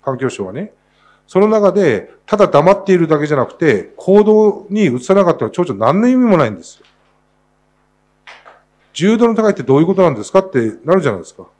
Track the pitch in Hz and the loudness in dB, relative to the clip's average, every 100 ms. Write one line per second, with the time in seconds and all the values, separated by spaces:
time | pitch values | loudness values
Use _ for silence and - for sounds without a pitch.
0 | - 127 131 - 95 113 208 _ _ _ | -8 -6 -8 -8 -12 -10 -14 _ _ _
1 | _ _ _ 185 208 220 202 180 180 104 | _ _ _ -2 0 2 0 2 0 -2
2 | - _ - 208 180 143 160 196 - 180 | -6 _ -6 0 2 4 2 0 0 0
3 | 165 156 143 147 117 - 160 104 82 - | 2 0 0 -2 -4 -2 -2 -2 -4 -10
4 | - 196 214 214 214 202 - 202 190 123 | 2 2 4 4 2 -2 -8 -2 0 -2
5 | - 196 180 156 110 - 175 101 110 175 | 0 2 2 0 -4 -4 -6 -2 0 0
6 | 247 254 247 180 123 92 - - _ _ | 0 0 2 2 0 -4 -16 -20 _ _
7 | _ _ _ _ _ _ _ _ _ _ | _ _ _ _ _ _ _ _ _ _
8 | _ _ - - - _ _ _ _ - | _ _ -20 -20 -20 _ _ _ _ -4
9 | 180 226 233 220 220 202 127 139 170 190 | -2 2 0 2 0 -2 0 2 2 2
10 | 175 117 104 98 - - 113 107 147 190 | 0 0 -2 -2 0 -4 -4 -6 -2 0
11 | 143 98 80 - 90 | 0 -6 -12 -20 -20